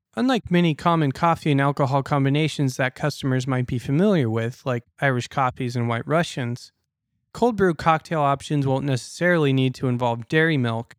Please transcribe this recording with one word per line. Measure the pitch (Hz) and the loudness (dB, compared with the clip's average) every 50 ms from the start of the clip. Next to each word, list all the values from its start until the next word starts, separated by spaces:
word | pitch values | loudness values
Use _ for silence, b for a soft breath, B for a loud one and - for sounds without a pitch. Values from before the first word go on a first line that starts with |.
| _ _ - | _ _ -4
Unlike | 220 240 262 262 208 - - | -2 0 2 0 0 0 0
many | 175 175 175 165 143 | 2 2 4 2 0
common | - - 175 170 165 151 135 | 0 0 0 2 2 2 0
coffee | - - 175 170 160 - - 160 | 0 0 2 0 0 2 0 0
and | 139 135 | 2 2
alcohol | 139 143 139 - 143 127 139 135 131 | 2 0 0 0 0 0 0 -2 0
combinations | - 147 139 135 139 139 151 160 147 - - 143 131 127 | 0 0 0 2 2 2 0 0 -2 -2 -2 -2 -2 0
that | - 135 131 - | -2 -2 -4 -2
customers | - - 147 - - - 135 131 131 123 139 | -4 -4 -4 -4 -4 -4 -2 -2 -2 -2 -2
might | 131 127 123 | -2 -2 -2
be | - 131 117 | -2 -4 -6
familiar | - - 139 156 196 214 196 160 123 110 | -4 -2 0 2 2 2 2 2 2 0
with, | 110 113 113 120 127 - - | 0 -2 -2 -4 -6 -6 -6
like | 135 123 120 - _ _ - | -4 -4 -4 -6 _ _ -2
Irish | 143 139 127 123 - | 0 0 0 0 -4
coffees | - - 143 131 127 - - 131 120 120 | -4 -2 0 0 -2 -2 -4 -6 -4 -2
and | 123 117 117 | -2 -2 -2
White | 117 117 - | -2 -4 -2
Russians, | 135 147 170 170 - - 151 123 120 120 - - - _ _ _ _ _ _ _ _ _ _ _ _ | 0 0 0 0 -2 -4 -6 -6 -6 -6 -8 -10 -20 _ _ _ _ _ _ _ _ _ _ _ _
cold | - - 233 247 226 | -4 0 0 0 2
brew | 190 190 180 156 | 2 2 2 2
cocktail | - - 175 160 156 - - 170 156 | 0 2 2 2 2 0 -4 -2 0
options | 143 139 139 139 - - 156 143 135 | 2 2 2 0 -2 -2 -2 0 0
won't | 135 131 135 139 | 0 0 0 0
necessarily | 143 131 120 - - - - 170 180 175 165 147 139 | -2 -2 -2 -4 -8 -6 -2 0 2 2 4 4 4
need | 131 131 131 131 | 4 4 2 2
to | 127 - 139 | 0 -2 -2
involve | 127 123 120 127 120 117 117 113 | -2 0 0 0 -2 -2 -2 -6
dairy | - 160 156 160 165 156 | -2 2 2 2 4 2
milk | 135 123 117 113 113 117 _ - | 2 0 0 -2 -4 -8 _ -18